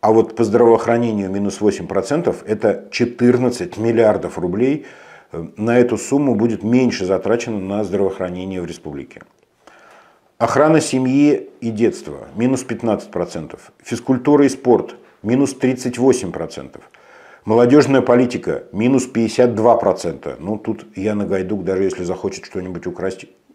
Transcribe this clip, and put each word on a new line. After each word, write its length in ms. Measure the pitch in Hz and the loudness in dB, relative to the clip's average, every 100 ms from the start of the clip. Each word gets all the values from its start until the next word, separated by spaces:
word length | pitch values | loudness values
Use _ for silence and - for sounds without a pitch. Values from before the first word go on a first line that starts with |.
А 100 | 110 | 4
вот 220 | 110 113 - | 4 2 0
по 80 | |
здравоохранению 840 | 113 113 120 113 117 117 120 107 95 | 0 4 6 6 4 0 0 -2 -2
минус 300 | 98 101 - | -2 -4 0
восемь 280 | 104 95 85 | 0 0 -4
процентов — 560 | 98 95 151 170 - - | -4 -2 -2 -2 -4 -6
это 400 | 107 113 95 - | 0 0 -2 -6
четырнадцать 880 | - 120 - 120 120 127 120 87 - | -4 -4 2 2 2 0 -2 -8 -4
миллиардов 600 | 113 110 110 - 87 - | -2 2 2 2 -4 -6
рублей. 460 | 87 95 123 147 - - - - _ | -6 -2 0 -2 -8 -20 -20 -20 _
Э, 140 | 82 82 - | -12 -12 -6
на 220 | 110 123 | 0 4
эту 200 | 123 107 | 4 0
сумму 380 | - 139 143 110 | 0 0 2 2
будет 280 | 117 104 | 0 0
меньше 420 | 101 123 123 - 92 | 0 2 2 0 -2
затрачено 540 | 95 101 120 120 107 | -2 0 -2 -2 -8
на 240 | 95 101 | -6 -4
здравоохранение 800 | 101 98 98 92 92 90 92 92 | -4 -2 -2 -2 -8 -8 -8 -8
в 40 | 82 | -8
республике. 560 | 85 78 71 65 - - _ _ _ _ _ _ - _ _ _ _ | -12 -12 -14 -14 -20 -20 _ _ _ _ _ _ -20 _ _ _ _
Охрана 440 | 117 123 151 160 | -2 2 4 4
семьи 680 | - 131 127 139 147 147 - _ | 2 -2 0 4 4 2 -4 _
и 80 | 117 | -8
детства. 580 | 107 113 - - 71 - 98 | 0 0 0 -14 -14 -12 -2
Минус 280 | 123 131 | 0 0
пятнадцать 480 | 131 107 113 101 - | -4 -6 -2 -2 -4
процентов. 600 | 90 85 85 76 - - _ | -8 -6 -8 -12 -16 -20 _
Физкультура 640 | - 117 - 127 123 147 139 | -10 -8 -2 0 4 4 4
и 40 | |
спорт. 460 | 139 127 110 - - _ _ | 2 2 2 2 -12 _ _
Минус 320 | 101 127 139 | -2 0 0
тридцать 440 | - 127 127 127 120 | 0 -2 -2 -6 0
восемь 340 | 131 123 98 | 2 2 -2
процентов. 580 | 76 80 - 65 - - _ _ - - - - | -8 -10 -10 -16 -20 -20 _ _ -20 -20 -16 0
Молодежная 560 | 113 120 147 143 135 | 4 6 6 6 2
политика. 640 | 127 123 123 - - 71 - | 4 4 2 -2 -6 -6 -8
Минус 340 | 92 117 135 127 | -2 2 2 0
пятьдесят 480 | 113 113 - 123 | -2 -2 2 2
два 240 | 107 110 117 | 4 4 4
процента. 580 | 101 92 87 78 - 62 | 2 0 -4 -8 -12 -10
Ну, 180 | 87 107 | -8 -8
тут 280 | - 107 - - | -6 -8 -10 -6
Яна 280 | 101 104 95 | -4 -2 -2
Гайдук, 380 | 98 92 104 | -4 -4 -6
даже 200 | 90 95 | -4 0
если 200 | 95 - | -2 -2
захочет 420 | 87 90 101 - - | -6 -4 -6 -8 -12
что-нибудь 420 | 101 92 87 90 | -12 -10 -10 -10
украсть, 380 | 87 95 92 - _ _ | -6 -8 -8 -18 _ _